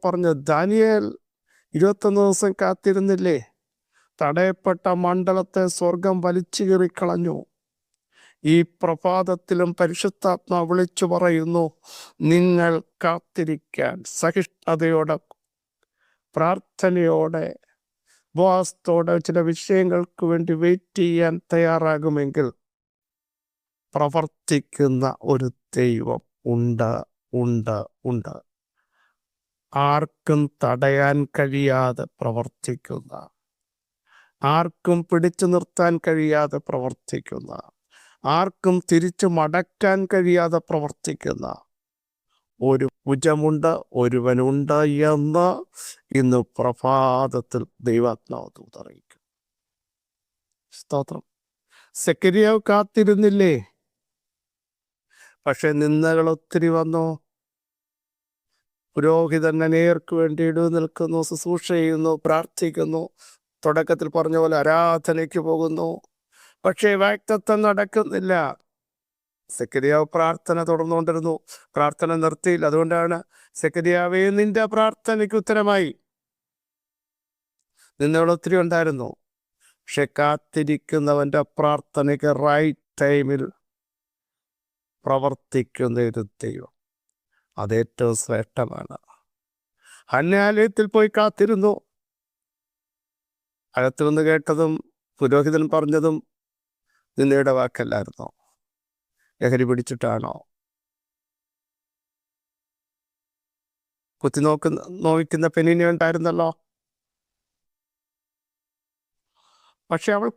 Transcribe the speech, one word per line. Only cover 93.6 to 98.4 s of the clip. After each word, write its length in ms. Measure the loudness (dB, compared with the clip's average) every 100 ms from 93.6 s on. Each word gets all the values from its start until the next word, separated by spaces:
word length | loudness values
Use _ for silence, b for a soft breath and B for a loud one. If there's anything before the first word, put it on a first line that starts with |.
| _ -4
അകത്തു 280 | -2 -2 -2
നിന്ന് 180 | 0 0
കേട്ടതും 460 | 0 0 -2 -2 -4 -10 _ _ -4
പുരോഹിതൻ 420 | 2 2 2 0 0
പറഞ്ഞതും 460 | -2 0 0 0 -2 -8 _ _ _ _ _ _ _ _ -2
നിന്ദയുടെ 360 | 2 2 2 0
വാക്കല്ലായിരുന്നോ? 720 | -2 -4 -6 -6 -6 -12 -20 _